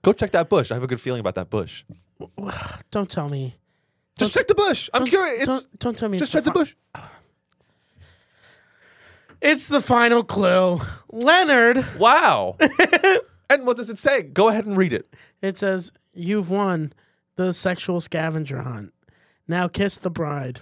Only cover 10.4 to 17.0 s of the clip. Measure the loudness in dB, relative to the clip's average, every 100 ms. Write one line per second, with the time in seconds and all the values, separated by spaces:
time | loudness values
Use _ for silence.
10.4 | 2 4 2 0 -6 -12 -14 -2 2 4
11.4 | 4 4 6 4 -2 2 6 6 6 2
12.4 | -2 2 2 4 4 4 4 2 -2 _
13.4 | 0 2 2 -2 -4 -2 0 0 0 2
14.4 | 4 2 -2 0 0 -2 -8 -20 _ _
15.4 | -6 -2 -2 -2 -6 _ _ -10 -2 -2
16.4 | 0 0 0 -2 -4 _